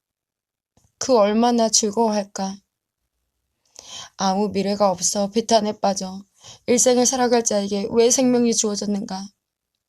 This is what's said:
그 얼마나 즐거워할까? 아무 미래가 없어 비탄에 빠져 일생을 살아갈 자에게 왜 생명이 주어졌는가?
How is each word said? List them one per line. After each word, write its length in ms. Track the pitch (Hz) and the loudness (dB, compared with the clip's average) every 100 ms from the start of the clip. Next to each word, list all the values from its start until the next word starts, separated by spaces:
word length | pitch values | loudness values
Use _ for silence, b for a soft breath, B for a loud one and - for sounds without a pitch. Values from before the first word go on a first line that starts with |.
| _ _ _ _ _ _ _ _ _ _ | _ _ _ _ _ _ _ _ _ _
그 180 | - 247 | 0 4
얼마나 520 | 202 214 240 240 226 | 4 4 2 2 2
즐거워할까? 880 | 220 214 202 226 214 202 - 190 196 _ _ _ _ _ _ _ _ _ _ _ B B B B - | 0 0 0 -2 -2 -6 -8 -8 -10 _ _ _ _ _ _ _ _ _ _ _ B B B B -4
아무 320 | 190 190 208 | -2 0 -2
미래가 420 | 185 190 202 202 | -2 -4 0 0
없어 380 | 180 185 208 202 | 0 -2 -2 -2
비탄에 500 | 214 226 226 208 208 | -2 0 0 0 -2
빠져 420 | 202 196 190 190 - B B B - | -2 -2 -8 -14 -18 B B B 0
일생을 380 | 240 254 247 | 2 4 4
살아갈 380 | 247 262 247 240 | 2 2 2 2
자에게 460 | 233 208 202 202 196 | 0 -2 -2 -4 -2
왜 200 | 226 233 | 2 4
생명이 440 | 254 254 247 240 | 4 2 2 2
주어졌는가? 720 | 220 214 208 202 202 - 190 196 _ _ _ _ _ | 0 -2 -4 -4 -4 -6 -10 -12 _ _ _ _ _